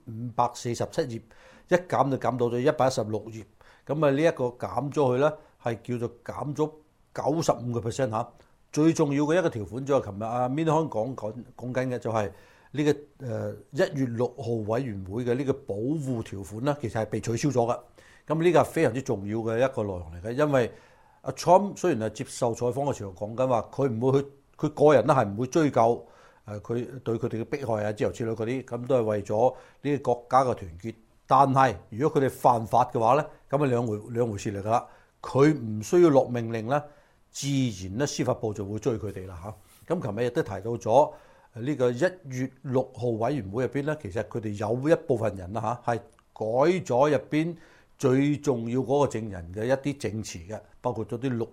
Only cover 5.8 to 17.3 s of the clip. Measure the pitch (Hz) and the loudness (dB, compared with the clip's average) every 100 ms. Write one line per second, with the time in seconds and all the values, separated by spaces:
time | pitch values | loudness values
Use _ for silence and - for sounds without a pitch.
5.8 | - 120 117 - - 92 139 143 151 - | -4 -4 -4 -8 -12 -8 -6 -2 -2 -4
6.8 | _ _ _ - 131 160 151 117 120 117 | _ _ _ -4 -2 2 2 0 -2 -4
7.8 | 113 110 127 110 120 - _ _ _ 147 | -4 -2 -2 -2 -6 -12 _ _ _ 2
8.8 | 160 165 147 139 147 175 165 113 95 120 | 4 4 2 2 2 2 2 -2 -8 -6
9.8 | 135 135 104 98 113 120 127 143 160 151 | 0 0 0 -6 -4 -2 0 0 2 2
10.8 | 151 107 120 127 107 117 107 - 123 127 | 0 -2 -4 -6 -8 -10 -14 -12 -6 -4
11.8 | 131 123 117 110 101 - - _ _ 135 | -2 -4 -2 -2 -2 -6 -20 _ _ 0
12.8 | 151 143 - - 127 110 104 - - 135 | 2 0 -4 -14 -8 -6 -6 -10 -6 -2
13.8 | 190 147 131 117 123 - 113 117 104 113 | -2 0 -2 0 -2 -4 -4 -4 -2 -2
14.8 | 135 101 92 107 123 123 135 135 - 101 | -2 -8 -8 -4 -2 0 -2 -4 -6 -4
15.8 | 123 160 135 120 107 98 92 107 139 143 | -2 -2 -2 -4 -6 -10 -10 -6 -4 -2
16.8 | 110 113 107 110 - | -4 -4 -4 -4 -2